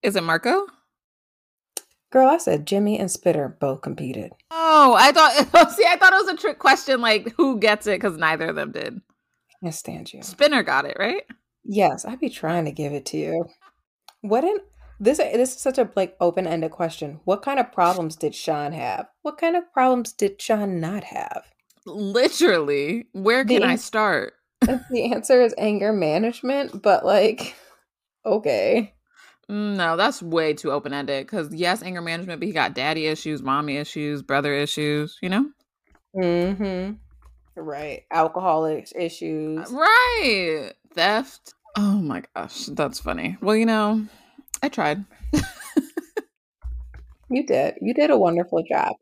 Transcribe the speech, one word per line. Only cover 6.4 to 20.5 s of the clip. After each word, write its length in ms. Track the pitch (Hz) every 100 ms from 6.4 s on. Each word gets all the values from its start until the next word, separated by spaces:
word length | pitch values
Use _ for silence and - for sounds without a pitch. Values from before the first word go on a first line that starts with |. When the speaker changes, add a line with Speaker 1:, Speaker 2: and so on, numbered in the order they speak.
| - -
Speaker 1:
question, 420 | 254 269 - 262
like, 320 | 233 214 233 -
who 220 | 285 233
gets 280 | 214 208 208
it, 140 | 185
'cause 160 | 202 160
neither 320 | 160 160 160
of 80 | 156
them 160 | 147
did. 280 | - 143 202 _ _ _ _ _ _
Speaker 2:
I 60 | 175
stand 420 | 160 - 165 -
you. 100 | -
Speaker 1:
Spinner 400 | - - 285 247
got 220 | 180 135 143
it, 100 | -
right? 240 | 202 370 - - _ _
Speaker 2:
Yes, 420 | - 202 175 135
I'd 140 | - 254
be 100 | 269
trying 340 | - 160 175
to 80 | 156
give 200 | 156 147
it 140 | 143 -
to 100 | 156
you. 280 | 156 165 170 _ _ _ _ _ - _
What 200 | 208 226
in, 140 | 330 415 - _ - -
this, 200 | 202 302
this 360 | 302 214 254
is 80 | -
such 160 | 277 262
a, 100 | 233
like, 220 | - 185 _
open-ended 520 | 175 170 180 165 160
question. 480 | - 170 - 147 151
What 180 | - 196
kind 180 | - 277
of 100 | -
problems 460 | - 175 185 160 156
did 180 | 156
Sean 380 | - - 151 147
have? 340 | 156 120 - - _
What 160 | 302 294
kind 160 | 330
of 180 | 349 349
problems 400 | - 254 254 226
did 300 | - 202 196
Sean 380 | -